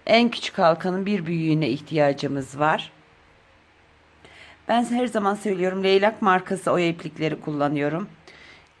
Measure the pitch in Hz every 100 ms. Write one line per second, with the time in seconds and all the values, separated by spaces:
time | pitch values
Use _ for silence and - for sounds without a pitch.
0 | - 226 240 - - - 170 165 185 185
1 | 196 208 160 170 160 156 147 147 - 151
2 | 143 139 143 139 131 139 151 156 - -
3 | _ _ _ _ _ _ _ _ _ _
4 | _ _ - - - - - 226 233 240
5 | 247 220 202 208 214 185 185 190 190 196
6 | 208 220 208 185 185 190 - 160 170 170
7 | 160 - 156 151 - 147 143 147 147 165
8 | 202 - - - - - _ _